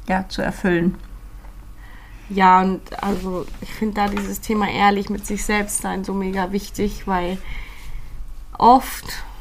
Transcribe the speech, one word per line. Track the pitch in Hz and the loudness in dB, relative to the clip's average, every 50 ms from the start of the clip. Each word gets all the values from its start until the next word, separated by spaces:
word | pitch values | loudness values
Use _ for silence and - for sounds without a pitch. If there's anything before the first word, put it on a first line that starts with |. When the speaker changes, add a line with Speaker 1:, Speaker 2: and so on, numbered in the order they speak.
| - - | -2 -2
Speaker 1:
ja, | 185 190 190 - | 0 0 -2 -4
zu | - 202 | -4 -4
erfüllen. | - - - - - 190 175 170 170 185 - - - - - - - - - - - - - - - - - - - - - - - - - - - - | -2 -2 -2 0 2 2 4 4 4 2 0 -2 -6 -14 -14 -16 -16 -16 -16 -16 -16 -16 -16 -16 -16 -16 -16 -16 -16 -16 -16 -18 -18 -18 -18 -16 -12 -4
Speaker 2:
Ja, | 196 196 190 185 185 185 | 2 6 8 8 10 8
und | 190 190 185 - - - - - | 8 4 2 0 -4 -8 -8 -4
also | - 202 196 185 185 190 180 175 - - - - | -2 -2 -2 -2 -2 -4 -4 -6 -6 -8 -8 -10
ich | - - | -10 -10
finde | - - 220 214 202 | -6 -2 -2 -2 0
da | 208 202 202 | 0 0 0
dieses | 202 202 202 196 202 - | 0 -2 -4 -4 -6 -4
Thema | - - 220 214 202 - | -2 0 0 2 2 0
ehrlich | 110 - 202 202 202 196 196 - | 2 4 6 6 6 4 0 -2
mit | 202 202 - | -4 -4 -4
sich | - 208 202 - | -4 -4 -2 0
selbst | - 214 208 202 202 - - | 2 2 2 0 0 -2 -4
sein | - 190 185 190 190 | -2 -2 -2 -4 -4
so | - 190 | -2 -2
mega | 196 190 190 190 190 180 180 | -2 -2 -2 0 -2 0 0
wichtig, | 196 196 - - - - 208 202 - - - | -2 -4 -4 -4 -4 -2 -2 -2 -2 -4 -2
weil | 196 190 175 175 175 190 - - - - - - - - - - - - - - - - - - - - - - - - - | -2 0 0 0 -2 -4 -4 -6 -6 -8 -8 -8 -10 -12 -10 -8 -8 -8 -8 -8 -8 -8 -8 -8 -10 -10 -12 -12 -12 0 6
oft | - 226 254 262 - - - - - - - - - - - - | 8 10 10 8 6 2 -6 -8 -10 -10 -10 -10 -10 -12 -12 -14